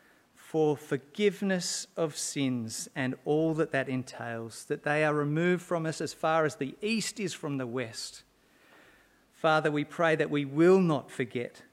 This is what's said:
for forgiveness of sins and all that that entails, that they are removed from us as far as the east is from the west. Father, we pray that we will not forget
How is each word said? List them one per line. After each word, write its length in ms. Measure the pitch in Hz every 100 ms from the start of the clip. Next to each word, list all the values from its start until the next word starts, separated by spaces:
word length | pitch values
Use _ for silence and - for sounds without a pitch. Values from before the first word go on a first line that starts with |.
| _ _ _
for 420 | _ - 160 151 143
forgiveness 1120 | - 139 - - 208 185 196 185 170 - - -
of 200 | 165 -
sins 720 | - 143 135 123 110 - -
and 200 | 156 127 131
all 300 | - 151 160
that 180 | 156 147
that 160 | 139 135
entails, 760 | 127 127 - 117 117 113 - -
that 160 | 147
they 220 | 147 147
are 100 | 156
removed 480 | 151 147 151 175 175
from 240 | - 170 160
us 140 | 156
as 120 | 160
far 320 | - 160 160
as 120 | 156 147
the 200 | 139 -
east 360 | 214 226 - -
is 140 | 185
from 240 | - 156 139
the 100 | 123
west. 560 | 127 117 - - - _ _ _ _ _ - - _ _ _ _
Father, 380 | - 160 156 151
we 140 | 147
pray 320 | 147 - 165 156
that 140 | 147
we 140 | 147
will 360 | 139 139 175 190
not 300 | 175 143 -
forget 520 | - 123 123 120 - -